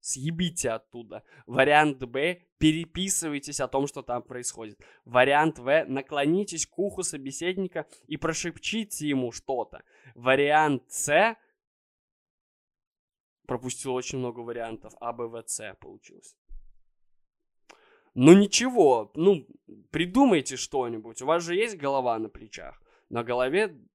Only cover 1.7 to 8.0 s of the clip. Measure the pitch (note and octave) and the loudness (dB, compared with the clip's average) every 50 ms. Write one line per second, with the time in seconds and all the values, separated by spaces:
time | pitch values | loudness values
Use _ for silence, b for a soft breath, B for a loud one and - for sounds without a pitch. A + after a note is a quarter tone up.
1.7 | D3 D3 D#3 D3+ C#3 C3 C3 A#2+ A#2 C3 C#3+ E3+ F3+ F3+ _ _ _ _ D#3+ D#3 | 8 6 6 6 2 -4 -10 -8 -4 -2 -2 -2 -4 -6 _ _ _ _ 2 2
2.7 | D#3 E3 E3+ D#3 _ E3+ F#3 F#3+ F3+ - E3+ D#3+ D3 C#3+ C#3 - C#3+ - C#3 B2+ | 2 2 -4 -8 _ -6 -4 -2 -2 -2 -2 -4 -6 -6 -8 -8 -6 -6 -6 -2
3.7 | - C3+ C#3 C#3+ - C#3 B2+ - B2 B2 A2+ _ B2+ B2 B2 - - - A2+ G#2+ | 0 -2 -2 -2 -6 -12 -8 -6 -6 -6 -6 _ -14 -10 -10 -10 -10 -10 -16 -16
4.7 | G2+ _ b b b b b - A#2 B2 B2+ C3+ C#3 D3 D3+ D#3+ D3+ C#3+ A#2+ B2+ | -16 _ b b b b b 0 4 6 6 6 6 4 4 2 0 -2 0 2
5.7 | C#3+ D#3+ D3+ - C3 C3+ C3+ - D#3 C#3+ C#3+ D3 E3 F#3+ G#3 G3+ F3 D#3+ - _ | 2 2 2 2 -4 -6 -6 -4 -2 0 2 2 2 2 0 -2 -6 -8 -8 _
6.7 | _ - F#3 G3+ G3 - F3 - - D3 C3+ C#3 C3+ - E3+ F3 F#3+ F#3 F#3+ F3+ | _ -4 -4 -4 -4 -6 -8 -6 -8 -8 -10 -10 -10 -6 -6 -4 -4 -4 -4 -6
7.7 | _ E3 D3+ b b b | _ -8 -10 b b b